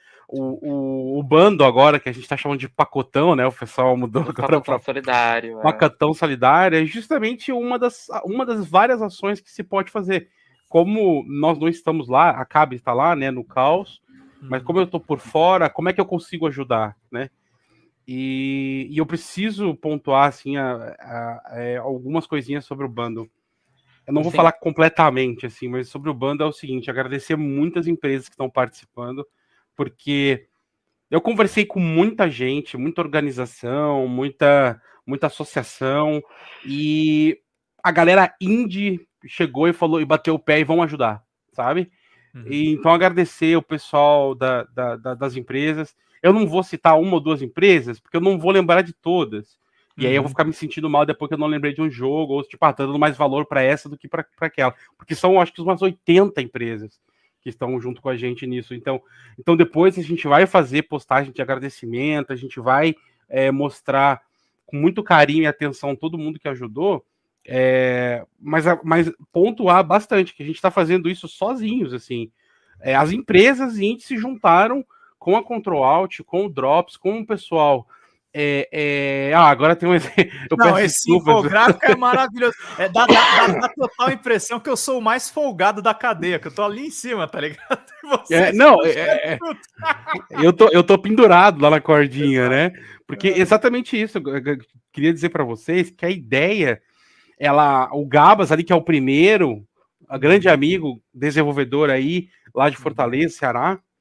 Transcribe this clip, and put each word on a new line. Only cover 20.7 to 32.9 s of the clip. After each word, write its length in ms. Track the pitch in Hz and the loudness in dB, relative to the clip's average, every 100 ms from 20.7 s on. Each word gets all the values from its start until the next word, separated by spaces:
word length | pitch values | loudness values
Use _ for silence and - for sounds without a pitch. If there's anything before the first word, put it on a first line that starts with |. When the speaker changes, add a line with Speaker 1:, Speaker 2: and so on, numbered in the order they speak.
| 120 113 - | -8 -12 -18
Speaker 1:
a, 420 | - 120 117 117 - 117 | -16 -12 -12 -12 -16 -12
é, 180 | 120 123 | -8 -8
algumas 500 | 123 127 127 160 151 | -8 -10 -8 -8 -6
coisinhas 380 | 147 120 143 | -8 -8 -10
sobre 200 | - 139 | -10 -12
o 40 | 135 | -10
bando. 400 | 113 117 113 110 _ _ _ _ _ _ _ - | -8 -8 -10 -14 _ _ _ _ _ _ _ -6
Eu 60 | |
não 100 | 147 | -4
vou 80 | 165 | 0
Speaker 2:
Sim. 60 | 165 | 2
Speaker 1:
falar 160 | 165 | 2
completamente, 920 | - 165 156 160 165 156 127 127 113 123 | 2 -4 0 0 4 2 2 -2 -4 -12
assim, 220 | - 123 | -12 -10
mas 200 | 127 123 | -8 -10
sobre 220 | 143 147 | -10 -10
o 40 | |
bando 300 | 127 135 143 | -6 -4 -4
é 20 | 156 | -4
o 60 | |
seguinte, 380 | 151 143 127 117 | -6 -10 -10 -8
agradecer 460 | 127 131 139 - 156 | -6 -6 -8 -6 -4
muitas 520 | 147 139 165 170 165 | -4 -2 -2 -2 -4
empresas 400 | 165 147 135 - | -4 -4 -6 -8
que 60 | |
estão 140 | - 131 | -12 -6
participando, 760 | - 123 - _ - 120 135 147 _ _ _ _ | -4 -4 -6 _ -14 -12 -12 -16 _ _ _ _
porque 720 | - 135 - 143 143 139 127 - _ _ _ _ _ _ | -10 -10 -10 -6 -2 -2 -2 -8 _ _ _ _ _ _
eu 100 | 160 | -2
conversei 440 | 226 220 202 - | 0 0 0 0
com 160 | 202 190 | -2 -2
muita 500 | 170 160 208 220 180 | 0 2 0 0 -2
gente, 460 | 120 127 143 - 123 | -2 -4 -4 -6 -8
muita 240 | 143 | -6